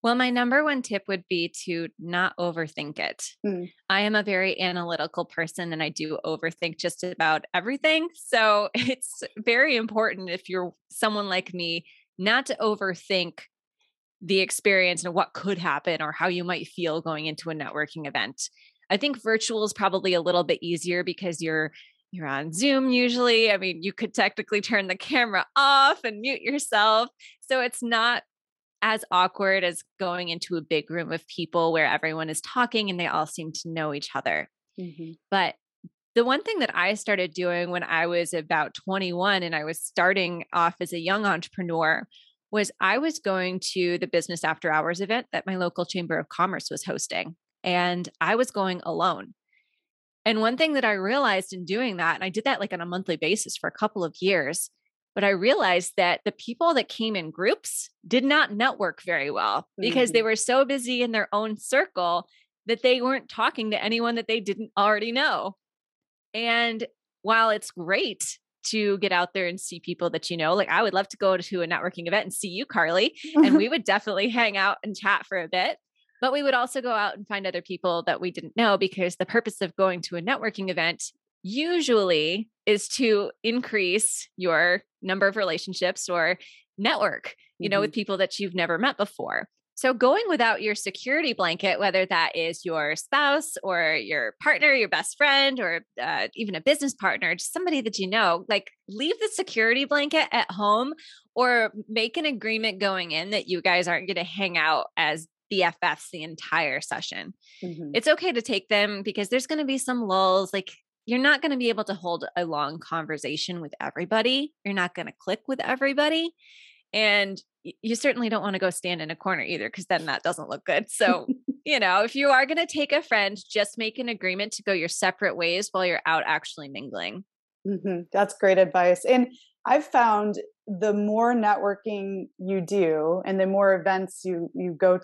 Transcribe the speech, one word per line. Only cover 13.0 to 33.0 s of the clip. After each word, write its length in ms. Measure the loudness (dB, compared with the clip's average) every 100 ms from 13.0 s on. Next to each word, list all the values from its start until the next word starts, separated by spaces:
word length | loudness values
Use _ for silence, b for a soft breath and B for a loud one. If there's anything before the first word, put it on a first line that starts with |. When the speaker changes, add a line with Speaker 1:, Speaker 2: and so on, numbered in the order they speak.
| -2 -2 -2 -8 -20 _ _ _ _ _ _ _ 0
Speaker 1:
the 140 | 2
experience 640 | 2 0 2 4 4 0
and 100 | -2
what 200 | -2 -2
could 240 | -4 -4 -2
happen 440 | -2 -2 -2 -2
or 100 | -4
how 160 | -2 -2
you 160 | -2
might 240 | -4 -6 -6
feel 340 | -4 -2 -2
going 240 | -4 -6 -6
into 240 | -8 -8
a 40 | -8
networking 520 | -6 -6 -6 -6 -8
event. 340 | -6 -6 -8 -12 b b b b
I 80 | 0
think 240 | 0 -2
virtual 400 | 0 0 0 -2
is 100 | -2
probably 400 | 0 0 0 0
a 80 | 0
little 220 | 2 2
bit 160 | 2 -2
easier 420 | -2 -4 -2 -2
because 380 | -4 -6 -6 -4
you're, 300 | -2 -2 -2 b b b _
you're 160 | -10 -6
on 260 | -4 -4
Zoom 360 | 0 2 4 4
usually. 640 | 4 2 4 4 6 6
I 60 | 4
mean, 240 | 2 0
you 80 | -2
could 220 | -4 -6
technically 480 | 0 0 0 -2 -2
turn 260 | 0 0 0
the 80 | -6
camera 500 | -2 0 2 2 2 4
off 460 | 6 8 6 4
and 160 | -4 -4
mute 200 | -4 -4
yourself. 680 | -2 -4 0 4 6 4 2 _ B B
So 180 | -2 0
it's 200 | 0 -4
not 400 | -2 2 2 0 _ _ _ _ _ _
as 220 | 0 0 0
awkward 520 | 2 2 2 2 2
as 200 | 2 -2 -14 _
going 300 | -4 -4 -6
into 260 | -8 -4 -6
a 40 |
big 300 | 0 -2 0
room 200 | -6 -4
of 160 | -6 _
people 460 | -8 -2 2 2
where 120 | 4 2
everyone 440 | 2 -2 -4 -6
is 120 | -6
talking 480 | -6 -2 0 0 -2
and 100 |
they 80 | -4